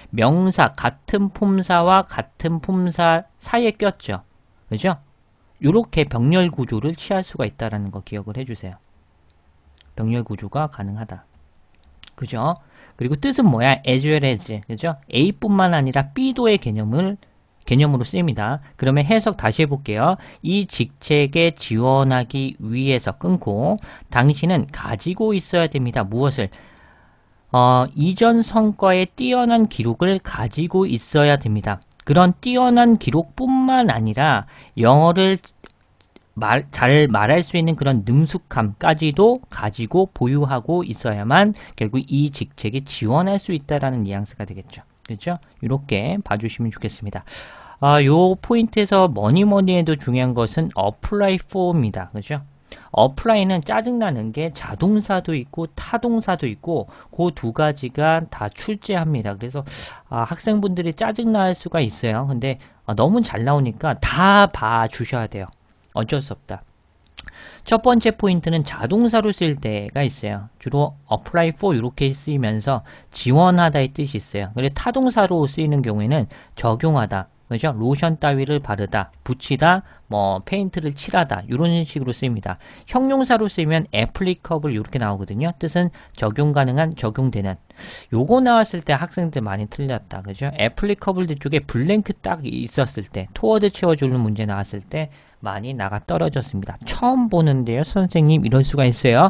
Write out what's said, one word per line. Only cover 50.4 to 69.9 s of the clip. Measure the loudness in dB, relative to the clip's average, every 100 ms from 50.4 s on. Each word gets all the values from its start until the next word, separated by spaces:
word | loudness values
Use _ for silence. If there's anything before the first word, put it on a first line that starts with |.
| 0 0 -4 -2
apply | -4 -4 -4 0 2
for입니다. | 0 -4 -2 0 2 0 -4 -10
그죠? | -12 -8 -8 -10 _ _ -20 -6 2
apply는 | 2 2 0 2 2 0
짜증나는 | 0 -2 -2 -2 -2 -2 -6
게 | -6 -8
자동사도 | -8 -12 -2 0 0 0 -4 -2
있고 | -6 -6 -8 -10
타동사도 | -10 -6 -4 -2 -2 -2 -4 -4
있고 | -6 -4 -4 -6 -14 -16
그 | -4 -4
두 | -2 -6
가지가 | -2 -2 -2 -8 -2 0 0 -2
다 | -8 -8
출제합니다. | -8 -8 -8 -4 -2 0 -2 -4 -8
그래서, | -10 -10 -12 -14 -16 -18 _
아, | -6
학생분들이 | -4 -4 -2 0 0 -2 -4
짜증날 | -4 -4 -2 0 2 0
수가 | -2 -4 -2
있어요. | -2 -2 -4 -2 -4
근데, | -4 -4 -6 -12 _ -8
아, |
너무 | 0 2 2
잘 | 0 -2
나오니까 | 0 2 0 -2 -4 -2
다 | -2 2 4 6 4
봐주셔야 | 2 -2 0 0 -4 -6 -4 -6
돼요. | -8 -12 _ _ _ _
어쩔 | -6 -2 -4
수 | -6
없다. | -14 _ -16 -16 _ _ _ _ -20 -20 -20 -20 -20
첫 | 0 2
번째 | 4 4 2
포인트는 | 0 0 2 0 0
자동사로 | -2 -4 -2 2 4 2 0
쓰일 | 0 -2 -2
때가 | -4 -6 -6